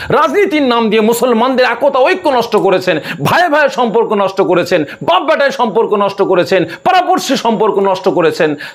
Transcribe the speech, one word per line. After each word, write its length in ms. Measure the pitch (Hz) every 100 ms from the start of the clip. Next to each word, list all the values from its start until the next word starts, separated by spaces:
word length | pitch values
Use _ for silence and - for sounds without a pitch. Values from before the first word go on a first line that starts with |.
| -
রাজনীতির 540 | 233 220 311 403 302
নাম 280 | 269 233 226
দিয়ে 100 | 196
মুসলমানদের 640 | 214 233 269 233 247 262 247
একতা 320 | 233 285 262
ঐক্য 300 | 277 370 311
নষ্ট 280 | 254 226 214
করেছেন, 440 | 180 185 185 160 - 175
ভাই 260 | 143 277 349
ভাইয়ের 200 | 294 285
সম্পর্ক 440 | 254 240 208 220
নষ্ট 280 | 214 190 190
করেছেন, 420 | 165 175 170 185 147 -
বাপ 200 | 147 330
বেটায় 280 | 302 302 277
সম্পর্ক 440 | 269 240 185 226
নষ্ট 280 | 208 202 196
করেছেন, 420 | 190 185 170 190 165 -
পাড়াপড়শি 520 | - 370 359 370 - 262
সম্পর্ক 300 | 233 214 214
নষ্ট 420 | 196 196 185 190
করেছেন। 480 | 180 165 - 160 - -